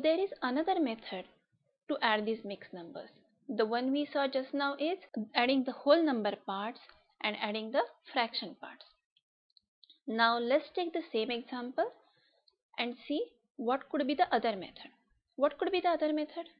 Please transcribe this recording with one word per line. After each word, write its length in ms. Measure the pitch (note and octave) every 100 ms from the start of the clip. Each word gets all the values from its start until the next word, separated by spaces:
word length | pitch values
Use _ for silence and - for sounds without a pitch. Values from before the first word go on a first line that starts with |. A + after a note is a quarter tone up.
there 160 | D#4 E4
is 120 | G4 -
another 400 | B3+ B3+ E4+ F4+
method 460 | C4+ A3+ - F#3 - _ _ _ _ _ -
to 100 | G#3
add 240 | A#3 G#3+
these 180 | G#3+ A3
mixed 300 | G3+ G3 -
numbers. 380 | F3+ E3+ D#3 - - _ _ -
The 180 | G#3+ A3
one 260 | A#3 C4
we 160 | C#4 D4
saw 180 | D4 C#4
just 260 | C4 C4
now 220 | C#4 C#4 C#4
is 200 | D4+ F#4+ - - G#3+
adding 300 | C4+ B3 C4+
the 80 | B3+
whole 300 | - C#4 E4
number 300 | D#4+ B3 G#3 G3+ -
parts 320 | G3 G#3+ B3+ - - _ _
and 140 | G#3+ G#3
adding 300 | G#3+ A3 A3
the 100 | C4+ A#4+ - -
fraction 420 | C4+ A#3 - G3+ -
parts. 240 | - - - _ _ _ _ _ _ _ _ _ - - -
Now 320 | A3 A#3 A#3+
let's 280 | A#3+ C#4+ D4+
take 180 | - F4
the 100 | E4+ D#4
same 180 | A3+ A3
example 560 | A#3+ C4 B3+ B3 C4 A4 - _ _ _ _ _ _ _ -
and 160 | A#3+ A#3+ -
see 180 | D4 A#4+ _ _ -
what 320 | A#3 C4 -
could 160 | D4+ C4+
be 80 |
the 180 | D4 F4+
other 200 | A#3+ A#3 G3
method. 360 | E3+ - - - _ _ _
What 240 | - C#4+ D4+
could 140 | F4+
be 80 | F#4
the 80 | F4
other 240 | D#4+ D4+
method? 340 | D4+ D4+ - E4+ _